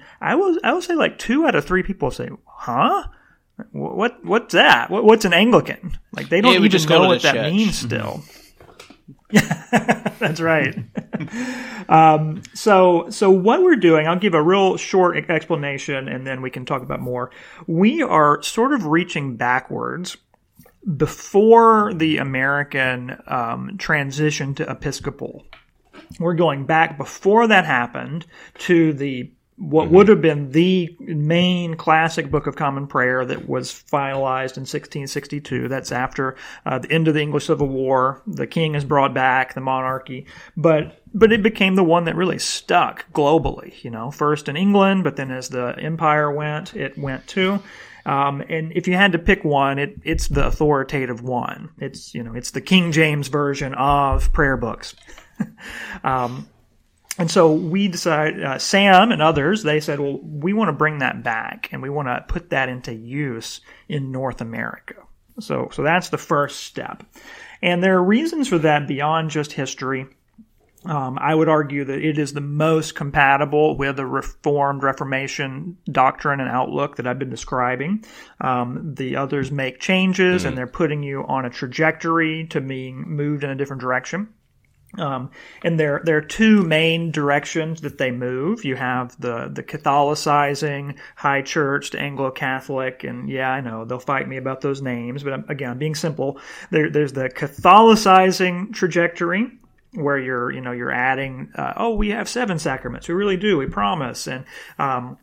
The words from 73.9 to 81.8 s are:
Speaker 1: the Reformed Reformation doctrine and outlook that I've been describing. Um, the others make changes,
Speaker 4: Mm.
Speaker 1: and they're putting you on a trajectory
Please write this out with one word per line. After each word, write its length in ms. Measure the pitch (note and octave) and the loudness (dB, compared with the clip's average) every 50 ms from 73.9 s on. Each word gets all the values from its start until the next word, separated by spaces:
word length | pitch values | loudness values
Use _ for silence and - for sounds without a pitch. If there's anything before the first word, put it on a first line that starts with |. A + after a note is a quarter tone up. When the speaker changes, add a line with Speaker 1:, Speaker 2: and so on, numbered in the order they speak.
| C3+ | -4
Speaker 1:
the 80 | C#3 C3+ | -4 -6
Reformed 760 | B2+ C3+ C3+ - - - _ - D3+ D3 C#3+ C#3+ C#3 C#3 C3+ C#3 | -6 -4 -6 -6 -8 -10 _ -4 -2 0 0 0 0 -2 0 -2
Reformation 920 | C3+ C3+ - D3 C3+ C3+ C3+ C3+ C3+ - - C#3+ C3+ C3 C#3 D#3+ F3 F3 - - E3 | -2 -2 -2 -4 -6 -4 -6 -6 -6 -8 -8 -8 -8 -8 -10 -12 -14 -14 -14 -10 -4
doctrine 480 | C3+ C3 C3 C3+ - - - D3 C#3 C#3 | 0 2 2 2 2 0 -2 -2 -2 -2
and 100 | C3 - | -2 -2
outlook 460 | A#2+ B2+ B2+ B2+ C#3+ C#3 C#3+ C#3+ - | -2 -2 -2 -2 -2 -4 -4 -4 -6
that 100 | - B2 | -6 -6
I've 120 | B2 B2 C3+ | -6 -4 -6
been 100 | C#3 C3 | -6 -8
describing. 760 | B2 - - - C3+ B2+ B2 B2 B2+ B2+ C#3 E3 G#3 G#3+ - - - - - - _ - | -8 -10 -10 -6 -4 -2 -2 -2 -2 -4 -4 -4 -4 -6 -6 -10 -20 -20 -20 -20 _ -8
Um, 540 | - C3 B2+ B2 A#2+ B2 C3 D3+ - D#3+ C3 | -4 -2 -2 -2 -2 -4 -6 -8 -8 -8 -8
the 220 | - C3+ C3 C3+ | -8 -6 -6 -4
others 340 | C3+ C#3 C3+ D3 C#3 C3 C3 | -4 -4 -2 -2 -4 -4 -4
make 280 | D3 C#3 C3+ C3 - - | -4 -4 -6 -6 -8 -6
changes, 640 | - - F#3+ F#3 F#3+ F#3 F#3 F#3+ F#3 F3+ F3+ F3 F3 | -2 0 2 2 2 2 2 4 4 4 4 2 0
Speaker 4:
Mm. 40 | C3+ | -2
Speaker 1:
and 80 | B2+ | -4
they're 100 | B2+ B2 | -6 -8
putting 360 | A#2+ - - E3+ D3+ D3+ D3 C#3+ | -8 -4 -2 -2 0 -2 -2 -6
you 220 | C#3 C#3 C#3 - | -6 -6 -8 -6
on 180 | - C#3 C3 B2+ | -4 -4 -2 -4
a 40 | B2 | -4
trajectory 1000 | - - C#3 B2+ B2 - | -6 -8 -10 -8 -2 0